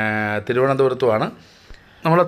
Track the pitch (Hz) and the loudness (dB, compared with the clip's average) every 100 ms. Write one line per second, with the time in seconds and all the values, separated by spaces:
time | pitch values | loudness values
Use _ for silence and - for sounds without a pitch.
0 | 110 107 104 104 104 123 135 135 135 123 | 0 -2 -2 -4 -2 0 0 2 0 0
1 | 123 107 185 - - - - - _ - | 0 0 -2 -8 -20 -20 -20 -20 _ -6
2 | 160 170 | 0 2